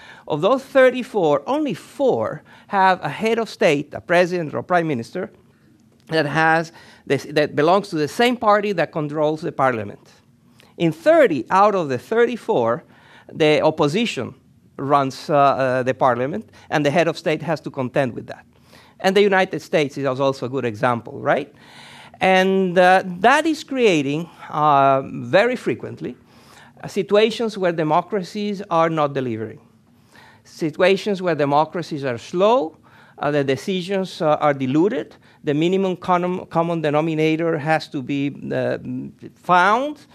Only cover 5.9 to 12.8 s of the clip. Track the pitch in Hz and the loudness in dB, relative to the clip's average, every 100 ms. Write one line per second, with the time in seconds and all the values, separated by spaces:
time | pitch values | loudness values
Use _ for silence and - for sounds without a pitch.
5.9 | _ - 160 147 156 160 165 165 - - | _ -4 -2 0 2 2 2 -2 -12 -20
6.9 | - - 135 - 156 151 143 156 196 196 | -12 -4 -4 -2 -2 0 2 2 2 0
7.9 | 156 143 - 240 240 214 208 208 170 147 | -4 -4 0 0 2 2 2 2 -2 -2
8.9 | 165 147 151 151 156 156 - 135 113 101 | -4 -4 0 0 -2 -6 0 0 0 -6
9.9 | - _ _ _ _ _ _ _ - 170 | -14 _ _ _ _ _ _ _ -2 -2
10.9 | 151 302 330 240 139 - 185 208 196 147 | 0 4 6 4 2 0 2 4 2 -2
11.9 | 123 - 220 240 240 - 165 113 135 | -4 -2 0 0 -2 -2 0 2 -2